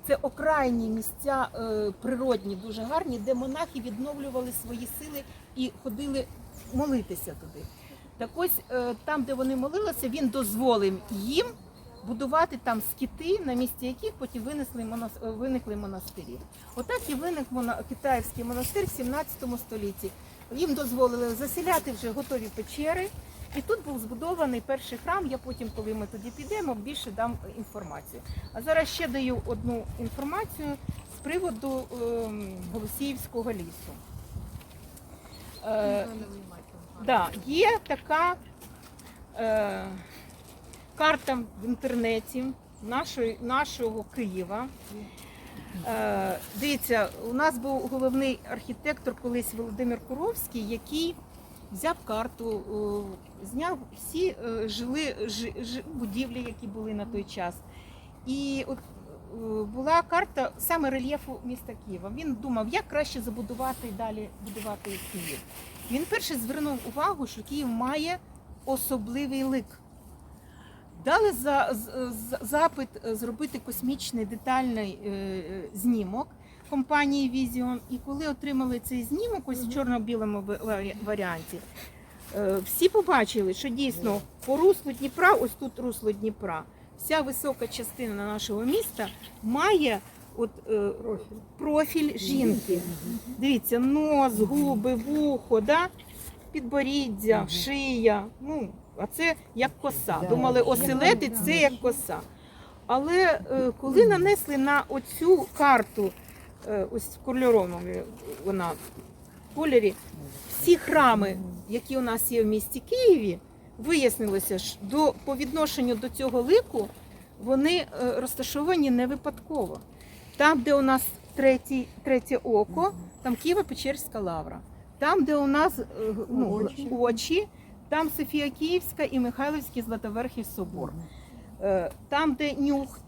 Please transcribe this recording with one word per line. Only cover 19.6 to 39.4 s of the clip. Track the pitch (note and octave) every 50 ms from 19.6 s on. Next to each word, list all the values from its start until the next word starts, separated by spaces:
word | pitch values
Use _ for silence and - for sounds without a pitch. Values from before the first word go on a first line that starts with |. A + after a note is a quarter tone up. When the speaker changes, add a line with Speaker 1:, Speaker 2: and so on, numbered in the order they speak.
| - - A3+ G#3+ G3+ G3+ F#3+ - - F#3+ - - - - - - - - A#3
Speaker 1:
Їм | C4+ F4 D#4+ C#4
дозволили | D4+ C#4+ A#3+ A#3+ B3+ B3+ A#3+ A#3+ A#3+ A#3+ A#3 A3+
заселяти | A3 C#4+ C#4 - F4 D#4+ F4+ F4 D#4 - C#4
вже | B3 - B3+ A#3
готові | G#3 C4+ C4+ - C4+ B3 A3 G#3 -
печери, | A3+ G#3+ - - - D4 D#4 E4+ F#4 F#4 G4+ - - - - - - - - -
і | D4
тут | - - A4+ A4 -
був | D4 C#4 A#3+
збудований | A3 A3 B3 A3+ D4+ E4+ F#4 E4+ D#4 C4+ B3 A#3
перший | - - C4+ C4 - - B3 A#3 -
храм. | - F4 G4+ F#4
Я | C4+ C4 B3
потім, | - B3+ B3 - A#3 A3 -
коли | A#3 G#3+ G#3+ A3
ми | G#3+ G#3
туди | G3+ - G#3 G3+ A#3+ -
підемо, | - D4 C#4 G#4 G#4+ F4+ C#4+ B3
більше | G#3+ G3+ C4+ D4 - - B3
дам | G3 A3 A3+ A#3+ A#3 - - - -
інформацію. | - G#3 - - G#3 F#3+ E3 D3 D3 - - - A#3 - - - - - -
А | - A3+
зараз | A#3 D#4 D#4+ D#4+ D#4+ -
ще | - - E4+ C4
даю | A#3+ C#4 C4 B3+ B3 A3+ -
одну | B3 A#3+ G#3+ A#3 A#3+ A#3+ A3+ G#3 - - -
інформацію | A#3 A3+ - - C#4 C#4+ E4 G4+ A4 - - - D4+ D4 C#4+ C#4 - - - - - - - -
з |
приводу, | - C#4+ D#4+ F4+ F#4 F4 A3+ A3 C4+ C4+ C4 C4 B3+ -
ем, | - B3 A#3 A#3 A#3 A#3 A3+ A3 G#3+ G#3 G3+ G3 F#3+ F3+ F3+ F3
Голосіївського | F3+ A3+ G#3+ G#3 - - C#4 C#4 C4+ B3+ - - - A#3 A3+ B3
лісу. | A3 F#3+ E3 E3+ - - - - - - - - - - - - - - - - - - - - - - - - - - - - - - - - - - - - - - -
Е, | G#3+ G#3+ G#3+ G#3 G3+ G3+ G3+ G3 A3+ A3+ A3 G#3 G3+ G3 G3+ G3 F3+ - - - - - - - - - - G#3+
да, | A3+ B3+ F#3 F3 E3+ - G#3 F3+
є | B3+ D4 E4 F#4+ G4+ A#4 G#4+ -
така, | - C#4+ C4 - - D4+ D#4 E4+ F4+ F4+ F4 - - - - - - - - - - - - - - - - - - -
е, | -